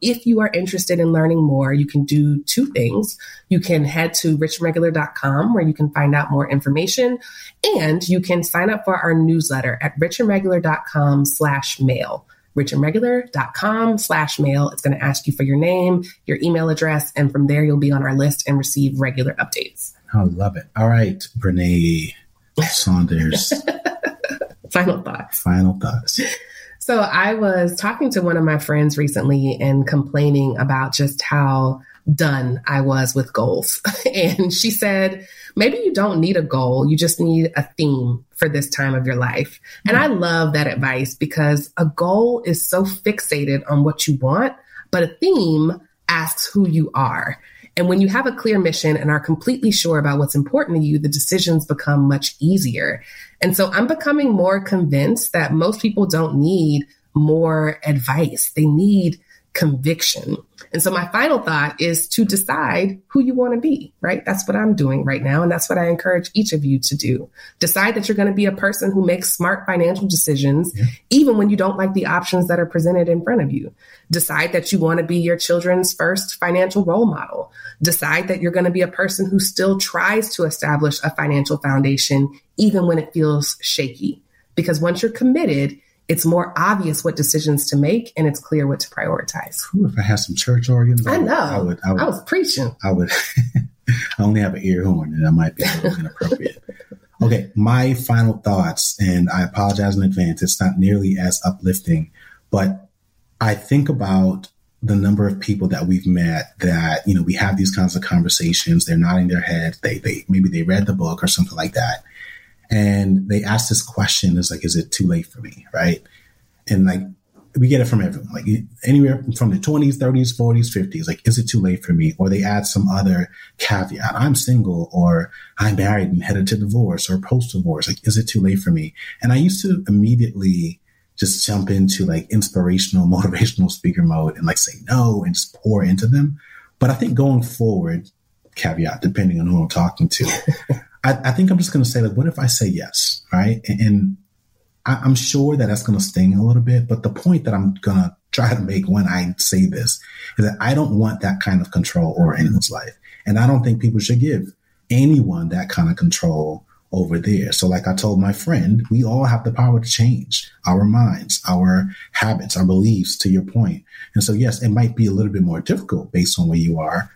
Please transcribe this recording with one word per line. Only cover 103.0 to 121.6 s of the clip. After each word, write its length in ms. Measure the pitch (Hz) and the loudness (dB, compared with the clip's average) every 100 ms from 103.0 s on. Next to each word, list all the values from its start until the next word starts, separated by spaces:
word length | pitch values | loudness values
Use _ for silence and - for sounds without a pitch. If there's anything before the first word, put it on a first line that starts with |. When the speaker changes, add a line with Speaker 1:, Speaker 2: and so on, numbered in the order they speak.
| _ _ _ - | _ _ _ -4
Speaker 2:
I 140 | 113 | -2
think 340 | 107 - 139 143 | -2 0 2 2
about 600 | 123 98 95 92 - - _ _ _ | -2 0 2 2 0 -8 _ _ _
the 120 | 107 | 0
number 320 | 101 98 101 101 | 2 2 2 0
of 140 | 98 | -2
people 260 | - 101 95 | -4 -2 -2
that 180 | 92 87 | -2 0
we've 200 | 92 - | 0 2
met 460 | 90 85 80 - - | 2 0 -2 -6 -4
that, 400 | 90 82 82 90 101 | 0 0 0 -2 0
you 60 | |
know, 80 | 92 | 0
we 100 | 85 | 0
have 240 | 92 101 95 | 0 0 0
these 180 | 95 | 0
kinds 220 | - 92 90 | 0 0 -2
of 60 | |
conversations. 800 | - 87 85 - 85 - - 85 | 0 0 2 0 0 -2 0 0
They're 140 | - 82 | 2 2
nodding 300 | 85 90 - | 2 2 2
their 120 | - | 0
head. 380 | - 170 165 - | -2 -4 -4 -4
They, 140 | - - | -6 -4
they, 280 | - - - | -6 -6 -2
maybe 220 | 95 95 | 2 2
they 120 | 82 | 0
read 220 | 82 95 101 | 0 0 0
the 60 | |
book 320 | - 82 85 | -2 -4 -2
or 20 | - | -2
something 300 | - - - | 0 -2 -4
like 160 | - | -4
that. 320 | - - - - - - - - _ - | -2 -2 -4 -12 -20 -20 -20 -20 _ -2
And 580 | 110 101 101 98 95 95 | 2 2 2 2 2 2
they 140 | 104 | -2
ask 240 | 104 107 - | 0 -2 0
this 140 | 110 | -2
question, 540 | - - - - 92 85 | -2 -2 -2 0 2 0
is 140 | 87 | -2
like, 140 | 80 | -4
"Is 120 | 82 85 | -4 -4
it 140 | 78 | -4
too 160 | - 92 | -2 0
late 200 | 85 - | 0 -4
for 140 | - | -12
me?" 260 | 117 - - | -18 -20 -10
Right? 300 | - 170 170 - _ _ _ _ _ - | -2 -2 -2 -8 _ _ _ _ _ -2
And, 160 | 98 | 2
like, 160 | 95 92 95 - _ _ _ - | 2 0 -6 -14 _ _ _ 0
we 100 | 127 | 4
get 120 | 135 | 4
it 60 | 120 | 2
from 160 | 104 | 0
everyone, 300 | 92 - - | 0 -4 -10
like, 100 | - 107 110 - - | -8 -2 -2 -4 -6
anywhere 400 | - 143 139 123 - 117 | 2 4 4 2 -4 -2
from 140 | 117 | 0
the 80 | 92 | 0
twenties, 380 | - 151 143 139 | 0 0 2 0
thirties, 340 | 127 131 123 | 0 2 0
forties, 400 | - 117 117 117 | 0 2 2 2
fifties, 340 | 101 95 - 80 | -2 -4 -6 -8
like, 200 | 85 - | -2 0
"Is 120 | 117 | 0
it 80 | 117 | 0
too 120 | 113 | 0